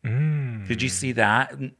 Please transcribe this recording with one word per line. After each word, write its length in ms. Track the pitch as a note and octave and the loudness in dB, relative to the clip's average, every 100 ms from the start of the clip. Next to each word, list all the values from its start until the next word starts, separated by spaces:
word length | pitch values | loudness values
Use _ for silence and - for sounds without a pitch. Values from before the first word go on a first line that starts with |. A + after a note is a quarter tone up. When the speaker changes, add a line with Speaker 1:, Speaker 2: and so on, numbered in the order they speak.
| - | -2
Speaker 1:
Mm. 640 | B2 D#3 D3 C3 A2 G2 | 0 0 0 -4 -6 -4
Speaker 2:
Did 140 | A2 | -2
you 80 | B2+ | -2
see 240 | F#2 C3+ | -2 -2
that? 400 | A#2 G#2 A2+ C3+ | 2 4 4 2
N-, 180 | C#3 C3 - | -4 -10 -10